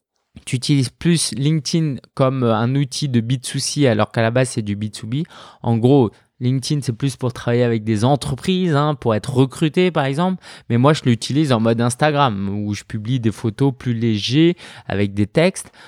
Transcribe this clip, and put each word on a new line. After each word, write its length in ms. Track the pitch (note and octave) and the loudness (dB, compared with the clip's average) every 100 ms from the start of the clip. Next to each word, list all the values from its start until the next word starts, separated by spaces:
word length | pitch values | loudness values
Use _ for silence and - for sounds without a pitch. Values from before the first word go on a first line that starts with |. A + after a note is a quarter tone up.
| _ _ _ - | _ _ _ -20
tu 120 | - B2 | -6 -4
utilises 340 | - C#3+ B2 | 0 0 0
plus 420 | - E3 E3 - | -2 0 0 0
LinkedIn 640 | A2 C#3+ D#3+ - E3+ D#3 B2 - | -2 -2 -2 0 -2 -2 -4 -8
comme, 300 | - C3 C3 | -2 0 2
euh, 120 | A#2+ | 0
un 200 | G#2+ A#2+ | 2 0
outil 340 | C#3 C#3+ - D3 | 0 -2 -4 -2
de 140 | A#2+ | 0
B 180 | A2+ C3 | 0 -2
two 180 | - C#3 | -4 -6
C 280 | - D3+ C3+ | -4 0 2
alors 260 | G#2+ G#2+ | 2 0
qu'à 80 | A#2+ | 0
la 100 | A2+ | 0
base, 200 | B2 C3 | 0 -2
c'est 120 | - | -2
du 140 | G#2 G2+ | -4 -4
B 140 | G#2+ | -6
two 160 | - A2 | -8 -6
B, 160 | C3 F3 - - - | -6 -6 -12 -20 -6
en 160 | - A#2 | -2 2
gros, 320 | A#2+ C#3+ A2+ - _ - | 4 4 4 -2 _ -6
LinkedIn, 420 | B2 C3+ - D3 | -2 -2 -2 -4
c'est 100 | B2+ | -4
plus 240 | A2+ C3+ - | -4 -4 -4
pour 160 | B2 | -6
travailler 320 | - - A#2+ | -4 -2 2
avec 180 | A#2+ A2+ | 2 0
des 220 | G#2+ G#2+ | 0 2
entreprises, 720 | B2 C#3+ C#3+ C3+ - F#3 F3+ C#3+ | 2 2 -2 -4 -2 0 2 2
hein, 180 | D3+ | 0
pour 220 | D3 A#2+ G#2+ | 0 0 -2
être 180 | - | 0
recruté, 560 | B2 C3 - D#3+ F3+ F3+ | 0 0 0 0 2 0
par 140 | D#3+ | 0
exemple. 360 | C3+ C#3 F#3 F#3 - - - | -2 0 -2 -4 -10 -14 -2
Mais 80 | A#2 | 4
moi, 140 | C3+ | 4
je 100 | D#3 | 4
l'utilise 500 | C3 A#2 - C3+ D#3 | 2 0 0 0 2
en 60 | A#2 | 2
mode 220 | A#2 A2+ | 2 2
Instagram, 840 | A#2+ - D3+ C#3+ C#3 G2 G2 G2+ | 0 0 0 2 0 0 -4 -4
où 100 | G#2 | -4
je 100 | G2+ | -6
publie 340 | - A2+ G#2+ C3 | -8 -8 -4 -2
des 140 | A2+ | 0
photos 400 | - A2+ G2+ C#3 B2 | -2 -4 0 -2 -2
plus 160 | B2 | -4
légers 640 | A#2 A#2 G#2 G#2+ C3+ E3 F3 - - - | -2 0 0 0 2 4 2 -6 -16 -6
avec 280 | F#2+ G#2 | -2 -2
des 120 | G2 G#2 | 0 0
textes. 460 | - F3 - - - | 2 0 0 -12 -20